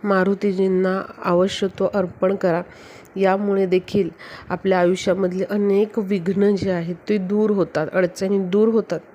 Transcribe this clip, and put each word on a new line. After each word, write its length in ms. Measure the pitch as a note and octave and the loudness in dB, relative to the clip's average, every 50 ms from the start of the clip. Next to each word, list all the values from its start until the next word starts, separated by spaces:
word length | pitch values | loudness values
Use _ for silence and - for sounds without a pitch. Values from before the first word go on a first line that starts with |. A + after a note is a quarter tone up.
| - | 0
मारुतीजींना 960 | G3+ G3 F#3+ F#3 G3 G3+ G3 - G#3 F#3+ F#3 F#3+ F#3+ F#3 F#3 F#3 F#3 F#3 F#3+ - - - - - | 2 2 2 2 2 0 0 0 -2 0 2 0 2 2 2 2 0 -2 -4 -6 -10 -14 -6 -2
अवश्य 420 | F#3+ F3 F3 F#3 G3 - - G3+ | 0 2 2 2 2 0 -4 -4
तो 240 | F#3+ - - G3 F#3 - | -6 -2 -2 -2 0 0
अर्पण 420 | G3+ F#3 F3+ - - F#3+ F#3 G3 | -2 -2 -4 -4 -2 0 0 0
करा. 260 | F#3+ - F3+ E3 F3 F3+ - - - - - - - - - - | 0 0 0 0 0 -4 -8 -16 -20 -20 -20 -20 -20 -20 -12 -4
यामुळे 500 | F#3+ F#3+ F#3+ F#3+ G3 G#3 G3+ G3 G3 G3 | 0 2 2 2 2 0 0 2 0 2
देखील 440 | F3+ F#3 F#3 F#3 - - G#3 F#3+ E3 E3+ - - - - - - - | 2 2 0 0 0 0 0 0 0 -4 -12 -20 -20 -20 -20 -10 -10
आपल्या 300 | F#3 F3 - F#3+ F#3 F3+ | -10 -4 0 0 2 4
आयुष्यामधले 640 | F3 F3 F#3+ F3+ - G3+ F3 F#3+ F#3+ F3+ F3+ F#3 F#3+ - | 4 2 2 0 0 -2 0 0 0 -2 -2 -4 -4 -2
अनेक 500 | G3+ G#3 G3+ G3+ G3 G3 G#3+ G#3 - A#3 | -2 0 2 2 4 2 2 0 -2 -6
विघ्न 560 | G#3 F#3+ G#3 F#3+ E3 F#3 F#3+ G3 G3+ G#3 G#3 | -2 -2 -2 -2 -2 -2 0 2 2 2 2
जे 160 | F#3 - G3 | 0 0 -2
आहेत 240 | F3+ E3+ E3+ E3+ F3+ - - - | -2 -2 -4 -6 -8 -10 -4 -2
ते 80 | G#3+ | -2
दूर 320 | G#3 F#3 F3+ G#3 G#3 G#3+ G#3+ | -2 0 -2 0 0 2 2
होतात, 380 | G#3 G3+ E3+ - - D3+ D#3 - - | 2 0 0 0 0 -4 -4 -2 0
अडचणी 460 | F#3 F#3 E3+ F3 - G3 F#3+ G3+ G3 | 0 0 0 -2 -4 -2 0 0 0
दूर 280 | F#3+ F3+ F#3 G#3 G#3+ | 0 0 2 2 2
होतात 320 | A3+ A3+ A3+ G3 - F3 D#3+ - - | 4 2 0 -2 -2 -6 -8 -8 -12